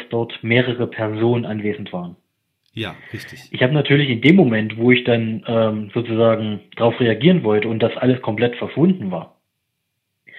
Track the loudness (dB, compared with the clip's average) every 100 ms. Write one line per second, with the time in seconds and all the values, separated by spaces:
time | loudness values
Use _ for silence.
0 | -4 -6 -6 -6 0 2 2 -2 -6 -4
1 | -6 0 0 0 -2 -6 -6 -6 -8 -10
2 | -12 -16 _ _ _ _ _ -12 -10 -12
3 | -16 -16 -16 -20 -10 -2 0 0 2 2
4 | 0 2 6 6 6 2 -2 0 2 4
5 | 2 0 0 -6 -4 0 0 -2 -6 -6
6 | -4 2 2 2 -2 -8 -10 0 0 2
7 | 0 2 4 4 2 0 0 0 -2 0
8 | 0 0 -2 -2 -2 -2 -6 0 2 2
9 | -4 -8 -10 _ _ _ _ _ _ _
10 | _ _ _